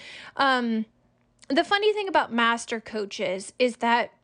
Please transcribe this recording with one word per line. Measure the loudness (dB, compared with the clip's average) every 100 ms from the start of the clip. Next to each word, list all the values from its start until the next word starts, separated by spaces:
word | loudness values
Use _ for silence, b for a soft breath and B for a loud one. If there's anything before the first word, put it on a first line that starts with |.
| B B B 0
Um, | 2 2 0 -2 -4 _ _ _ _ _ -2
the | 0 2
funny | 2 2
thing | 0 0
about | 0 0
master | 2 2 0 -4 -8
coaches | -6 -8 -8 -4 -4 -4 -8 0
is | 0 2
that | 2 2 0 _